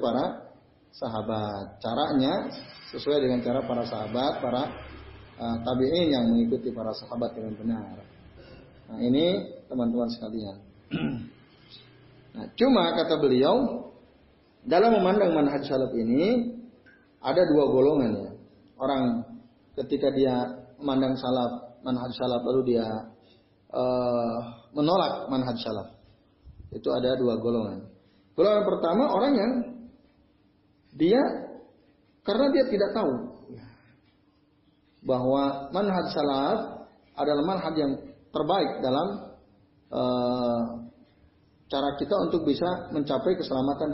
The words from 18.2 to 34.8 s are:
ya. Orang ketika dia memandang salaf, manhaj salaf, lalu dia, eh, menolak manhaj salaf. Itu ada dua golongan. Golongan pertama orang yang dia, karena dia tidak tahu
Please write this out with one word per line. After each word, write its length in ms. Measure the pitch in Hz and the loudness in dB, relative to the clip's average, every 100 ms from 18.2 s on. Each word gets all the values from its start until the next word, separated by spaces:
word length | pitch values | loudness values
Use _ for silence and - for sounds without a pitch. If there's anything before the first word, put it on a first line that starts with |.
| 95 | -6
ya. 60 | - - _ _ | -12 -20 _ _
Orang 480 | - 135 135 123 117 - - - _ _ - | -4 -2 0 0 -2 -6 -14 -20 _ _ -8
ketika 320 | 123 143 139 | -4 0 0
dia 240 | 135 131 123 123 - - - | 2 2 2 -2 -8 -16 -8
memandang 320 | 143 131 131 | -2 0 0
salaf, 640 | 127 123 127 120 123 - - 131 | 0 0 0 0 -4 -12 -12 -4
manhaj 240 | 127 123 120 | -4 -4 -4
salaf, 240 | 127 120 | -2 -2
lalu 320 | 120 131 123 | 0 2 2
dia, 140 | 117 110 110 110 - _ _ _ _ _ | 2 0 -4 -8 -18 _ _ _ _ _
eh, 680 | 131 127 127 123 120 117 117 117 - - | -2 0 0 2 0 0 -4 -8 -14 -8
menolak 560 | 147 151 185 147 - - | 0 2 4 2 -2 -2
manhaj 320 | 131 127 117 | -2 -2 -4
salaf. 320 | 113 107 95 - - _ _ _ - - - | -6 -8 -10 -18 -20 _ _ _ -20 -20 -16
Itu 160 | 110 143 | -6 -2
ada 240 | 131 123 | 0 0
dua 240 | 127 123 113 | 2 0 0
golongan. 480 | 117 117 104 95 - - _ _ _ | 0 -2 -2 -8 -14 -20 _ _ _
Golongan 300 | - 190 208 196 | 2 4 4 2
pertama 480 | 185 165 196 294 | 0 2 2 2
orang 180 | 190 269 254 | 2 2 2
yang 140 | 220 247 - - - - _ _ _ _ _ _ _ _ _ | 2 -2 -4 -10 -20 -20 _ _ _ _ _ _ _ _ _
dia, 320 | 143 165 240 339 - - - - _ _ _ _ _ - | 0 4 4 2 -2 -10 -16 -20 _ _ _ _ _ -2
karena 240 | 220 277 | 2 4
dia 160 | 320 - | 4 4
tidak 240 | 202 196 220 | 2 0 0
tahu 160 | 170 120 - - - 120 - - _ _ _ _ _ _ _ _ _ _ | 0 -2 -6 -14 -18 -18 -20 -20 _ _ _ _ _ _ _ _ _ _